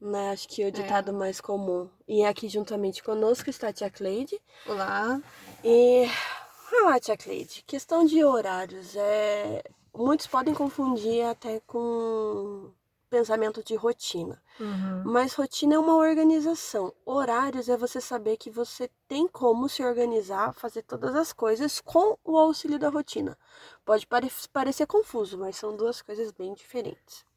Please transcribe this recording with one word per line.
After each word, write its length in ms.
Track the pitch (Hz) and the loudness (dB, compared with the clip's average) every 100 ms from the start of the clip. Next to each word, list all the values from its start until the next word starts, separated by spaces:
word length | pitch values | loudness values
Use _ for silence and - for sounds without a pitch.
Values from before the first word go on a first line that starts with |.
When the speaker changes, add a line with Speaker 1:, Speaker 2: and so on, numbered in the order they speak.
Speaker 1:
né? 300 | 208 202 196 | -6 -4 -4
Acho 180 | 196 - | -6 -8
que 140 | - | -4
é 20 | |
o 40 | 196 | -4
Speaker 2:
É. 40 | |
Speaker 1:
ditado 400 | 202 196 202 196 | -4 -2 -2 0
mais 280 | 202 190 190 | -4 -4 -6
comum. 480 | - 202 190 180 185 _ - | -6 -4 -2 -4 -6 _ -2
E 160 | 214 | 2
aqui 240 | 208 202 220 | 2 2 -4
juntamente 560 | 208 208 208 196 190 | -6 -4 -4 -4 -4
conosco 440 | - 214 214 247 - | -4 0 2 2 -2
está 200 | - 226 | -6 -6
a 40 | |
tia 160 | - 202 | -6 -8
Cleide. 520 | - 196 202 277 415 _ - - | -6 -6 -4 -6 -10 _ -16 -8
Speaker 2:
Olá. 560 | 202 190 196 226 269 - - - - | -6 -4 -2 -2 -2 -6 -18 -20 -4
Speaker 1:
E, 440 | 226 233 247 247 240 - - - - - - 466 | 6 8 8 6 4 0 -6 -10 -14 -20 0 4
olá, 160 | 381 254 | 6 6
tia 180 | - 208 | 2 -4
Cleide. 460 | 190 190 175 - | -6 -10 -10 -16
Questão 400 | - 277 - 330 | -10 -10 0 4
de 200 | 320 311 | 6 8
horários, 720 | 294 240 196 185 185 185 180 202 | 6 6 0 -4 -6 -12 -10 -2
é... 640 | 202 214 208 208 208 220 - _ _ | 0 2 0 -2 -4 -8 -10 _ _
Muitos 320 | - 247 302 - | -2 0 0 0
podem 260 | 262 262 | -2 0
confundir 720 | 302 285 285 269 240 214 233 | 0 -2 -2 -2 0 0 0
até 360 | 233 233 233 220 | -2 -4 -8 -8
com 1120 | - 233 233 233 226 220 214 208 202 202 190 _ _ _ _ | -6 -6 -4 -2 -2 -2 -4 -4 -8 -10 -16 _ _ _ _
pensamento 520 | 240 220 220 220 220 | 0 2 0 0 -4
de 100 | - | -6
rotina. 640 | 214 233 240 - 175 165 - _ - | -2 -2 -2 -6 -8 -8 -10 _ -12
Speaker 2:
Uhum. 420 | 214 190 190 185 | -6 -4 -4 -4
Speaker 1:
Mas 300 | 196 240 262 | 0 0 0
rotina 400 | - 277 - 294 | -2 -4 0 4
é 40 | 311 | 4
uma 180 | 320 320 | 6 6
organização. 960 | 320 311 311 320 302 330 - 214 185 - | 6 6 4 4 2 -4 -4 -4 -4 -8
Horários 640 | - 262 254 233 277 254 240 | -4 -2 0 0 0 -2 -2
é 80 | 240 | -2
você 240 | 240 254 | -2 -6
saber 360 | - 240 214 220 | -6 -4 -2 -4
que 120 | 233 | -4
você 380 | 220 233 - 247 _ - | -6 -6 -8 -12 _ -6
tem 180 | 277 359 | -2 -2
como 420 | - 247 226 269 | 2 4 4 0
se 140 | - | -2
organizar, 720 | 254 240 240 226 185 196 214 | -2 0 0 0 -2 -2 -2
fazer 280 | - 233 226 | -4 -10 -10
todas 340 | - 247 262 277 | -10 -6 -2 -2
as 160 | 320 | -2
coisas 480 | - 220 220 285 - | -2 0 0 -2 -4
com 360 | - 320 415 - | 0 4 4 2
o 140 | - 320 | 2 4
auxílio 400 | 311 311 302 294 | 4 2 -4 -2
da 100 | 294 | -2
rotina. 480 | 294 294 - 285 - _ - - - | -2 -4 -6 -6 -8 _ -20 -20 -8
Pode 220 | - 214 - | 0 0 2
pare-, 260 | 240 254 - - | -2 -2 -6 -6
parecer 340 | 277 269 - 302 | -2 0 0 2
confuso, 500 | 415 427 240 196 185 | 2 2 -2 -4 -6
mas 200 | 190 190 | -8 -8
são 200 | 214 214 | -8 -2
duas 240 | 226 240 | -2 -4
coisas 300 | - 208 220 | -8 -8 -8
bem 240 | - 190 | -8 -12
diferentes. 720 | 202 - 247 214 - _ - _ | -12 -12 -8 -8 -10 _ -20 _